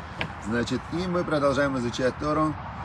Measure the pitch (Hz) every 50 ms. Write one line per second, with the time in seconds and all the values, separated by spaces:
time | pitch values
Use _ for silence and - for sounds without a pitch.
0 | - - - - - - - - - 101 113 120 233 117 127 117 - - 156 170
1 | 185 185 175 180 170 156 151 147 139 139 131 139 143 139 135 127 120 120 - -
2 | 131 123 120 - 147 151 151 156 156 156 98 - - - - - -